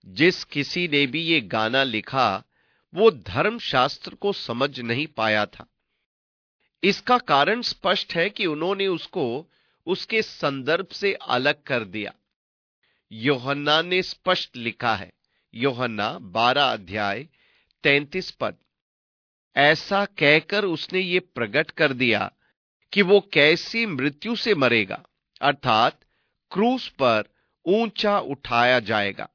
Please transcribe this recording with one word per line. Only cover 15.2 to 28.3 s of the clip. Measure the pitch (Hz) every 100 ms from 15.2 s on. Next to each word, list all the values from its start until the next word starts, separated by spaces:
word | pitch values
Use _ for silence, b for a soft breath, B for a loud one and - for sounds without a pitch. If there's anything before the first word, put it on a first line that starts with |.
| _ _ _
यूहन्ना | 113 135 120 127 107 107 170
बारह | 107 113 120 135
अध्याय | 135 113 87 104 101 101 151 _ _ _ _ _
तैंतीस | 156 139 147 185 -
पद, | _ 107 85 _ _ _ _ _ _ _ _ _
ऐसा | - 143 156 - 196
कहकर | 202 - 143 151 156 202
उसने | 202 160 - 185
ये | 185 180
प्रकट | 180 - 113 127 160
कर | - 151
दिया | 127 127 104 95 _ _ _ _ _ _
कि | 202
वो | 185 202 -
कैसी | 147 147 165 - 226
मृत्यु | 226 143 143 143 214
से | 226 240
मरेगा, | 175 127 117 95 - _ _ _ _
अर्थात | 135 139 131 110 131 - _ _ _ _ _
क्रूस | 180 233 254 -
पर | - 131 110 104 _ _ _
ऊंचा | 160 208 226 - 208 202
उठाया | -